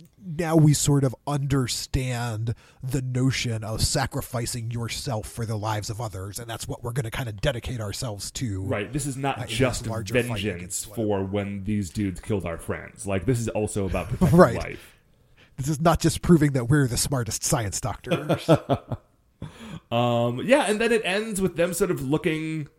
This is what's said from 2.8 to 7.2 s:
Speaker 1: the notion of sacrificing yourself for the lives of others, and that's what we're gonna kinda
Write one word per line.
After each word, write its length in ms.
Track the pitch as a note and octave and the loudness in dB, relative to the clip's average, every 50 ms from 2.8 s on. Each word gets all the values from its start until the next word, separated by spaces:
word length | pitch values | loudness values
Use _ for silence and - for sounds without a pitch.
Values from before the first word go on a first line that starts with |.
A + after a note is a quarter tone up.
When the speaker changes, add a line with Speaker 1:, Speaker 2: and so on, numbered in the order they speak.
Speaker 1:
the 180 | C3 C3 B2 C#3 | -8 -4 -4 -4
notion 640 | B2+ B2+ B2 B2 C3 C3+ - - - A#2+ A2+ A2 | -2 -2 0 2 2 2 2 0 -2 -2 -4 -4
of 180 | A2 G#2 A2 - | -4 -4 -4 -2
sacrificing 920 | - - - D3 B2+ - - C3+ - - - A#2+ A#2+ - - B2 A2+ A2+ | 0 0 2 0 0 0 -2 -6 -8 -6 -6 -6 -4 -4 -6 -6 -6 -6
yourself 560 | A#2 A#2 A#2 G#2+ - - - - A2+ G#2+ - - | -6 -6 -6 -6 -6 -8 -6 -4 -6 -6 -6 -8
for 180 | - A#2+ A#2 | -8 -8 -6
the 100 | G#2+ A2+ | -4 -4
lives 320 | G#2 G2+ A2 A2 A2 G#2 - | -4 -2 -2 -4 -4 -4 -6
of 120 | G#2+ G2+ | -6 -6
others, 400 | A#2 G#2+ F2+ F#2+ F#2+ G#2 G2+ - | -8 -8 -8 -8 -10 -10 -10 -10
and 100 | A#2 A#2 | -10 -10
that's 160 | A2+ G2+ - | -10 -10 -8
what 160 | - C3 - | -8 -8 -8
we're 100 | - A#2+ | -6 -6
gonna 180 | A#2 C3 A2+ A2+ | -4 -4 -4 -4
kinda 200 | - - | -4 -6